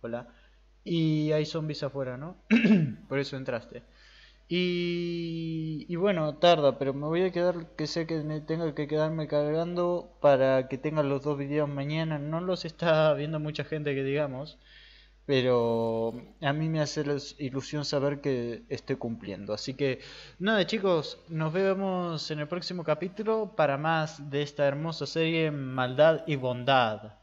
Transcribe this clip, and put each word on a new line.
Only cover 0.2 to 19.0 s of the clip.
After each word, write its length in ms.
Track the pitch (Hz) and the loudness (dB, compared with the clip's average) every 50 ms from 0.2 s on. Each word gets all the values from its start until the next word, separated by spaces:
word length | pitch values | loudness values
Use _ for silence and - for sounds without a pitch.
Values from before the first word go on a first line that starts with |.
| 127 - - - - - _ _ _ _ _ _ _ | -10 -12 -20 -20 -20 -20 _ _ _ _ _ _ _
Y 480 | 202 175 165 160 156 156 156 151 151 156 | -4 0 2 2 2 2 2 2 2 2
hay 140 | 156 151 | 0 0
zombies 360 | 151 - 165 156 156 147 - - | -2 -4 -6 -4 -4 -6 -6 -6
afuera, 340 | 135 120 139 135 127 123 | -6 -6 -6 -6 -6 -6
¿no? 200 | 127 143 170 180 - _ _ | -10 -10 -12 -14 -16 _ _
<clears throat> 600 | 214 233 226 180 214 185 156 127 107 - - - | 2 4 6 6 6 6 6 2 -2 -8 -8 -4
Por 100 | 135 139 | -2 -2
eso 180 | 139 - - | -2 -2 -6
entraste. 460 | 135 131 131 123 113 - - - 110 - _ _ _ - - - - - - - _ _ _ | -8 -6 -6 -6 -6 -8 -10 -18 -18 -18 _ _ _ -20 -20 -20 -20 -20 -20 -20 _ _ _
Y, 1400 | 170 180 180 180 175 175 175 175 175 175 175 175 170 170 170 165 165 165 165 160 160 160 160 160 156 151 - - | -2 0 0 0 0 0 -2 -2 -2 -2 -2 -4 -4 -4 -4 -4 -6 -6 -4 -4 -4 -4 -4 -4 -6 -6 -6 -6
y 80 | 175 | -4
bueno, 400 | 165 185 208 196 170 156 151 143 | 0 2 2 2 2 0 -2 -2
tarda, 420 | - - 175 170 160 147 139 123 - | 4 6 6 6 8 6 2 2 2
pero 140 | 147 135 135 | -2 -2 -2
me 140 | 139 147 | -2 -4
voy 160 | 151 160 175 185 | -2 0 0 0
a 100 | 185 175 | 0 0
quedar, 360 | 175 175 180 175 175 160 - - | 0 0 0 0 -2 -6 -12 -8
que 100 | - 156 | -6 -6
sé 200 | 147 - 170 165 | -4 -2 -4 -4
que 160 | 160 170 160 147 | -2 -4 -4 -4
me 180 | 151 151 156 151 | -4 -6 -6 -4
tenga 320 | - 160 160 170 160 143 | -4 -4 -2 -2 -4 -2
que 120 | 160 151 | -4 -4
quedarme 400 | 143 156 151 156 156 160 160 156 | -2 0 0 0 0 0 -4 -4
cargando 840 | 147 147 147 147 151 151 160 170 175 175 175 175 175 175 175 - - - _ | 0 0 0 2 2 0 0 -2 -2 -2 0 0 0 0 -2 -4 -8 -14 _
para 480 | - 147 139 131 131 135 135 131 131 131 | 6 6 8 8 6 4 4 4 2 0
que 80 | 135 | -6
tengan 320 | 131 - 156 151 156 147 139 | -4 -4 -2 0 0 0 2
los 140 | 139 139 131 | 0 0 0
dos 160 | 147 147 139 | -2 -2 -2
videos 300 | 143 139 147 151 147 143 | -2 -2 0 0 0 -2
mañana. 500 | 143 139 139 143 151 160 165 160 156 147 | -2 -6 -4 -4 -2 -2 -2 -2 -4 -4
No 220 | 143 147 160 165 | -4 -4 -4 -4
los 260 | 180 185 185 170 - | -2 -2 -4 -4 -6
está 480 | 165 - - - 170 160 156 156 156 147 | -12 -8 -2 2 2 4 6 6 4 4
viendo 260 | 139 147 151 160 151 | 2 0 -4 -4 -4
mucha 240 | 151 151 147 - 143 | -4 -4 -6 -6 -6
gente 300 | - 156 156 151 147 139 | -6 -6 -4 -2 -2 -2
que 100 | 135 135 | -2 -2
digamos, 540 | 135 139 147 151 143 131 127 143 160 - - _ - - - - - - - - _ _ _ _ | 0 0 0 -2 -2 -4 -8 -10 -12 -14 -20 _ -20 -20 -20 -20 -20 -20 -20 -20 _ _ _ _
pero 880 | - 139 131 123 127 123 120 117 117 117 117 117 113 113 113 113 113 113 123 - - - _ 156 | 2 2 4 4 4 4 4 4 2 2 2 2 0 0 0 0 -2 -2 -6 -14 -16 -16 _ -2
a 100 | 139 143 | -2 0
mí 160 | 151 156 160 | 0 0 0
me 120 | 160 156 | 0 0
hace 240 | 151 143 - 156 151 | 0 0 -2 -4 -2
la 100 | 143 147 139 131 - - - | -2 -2 -4 -4 -10 -12 -8
ilusión 460 | 151 131 127 135 131 - - 151 143 | -8 -4 -4 -6 -6 -4 -6 -6 -4
saber 340 | - - 143 131 143 143 143 | -2 0 0 0 0 -2 -2
que 420 | 143 143 135 123 120 120 117 - - - | -2 -2 0 0 -2 -4 -6 -8 -8 -8
estoy 280 | 139 117 - - 135 | -8 -8 -4 -6 -6
cumpliendo. 580 | 131 | -4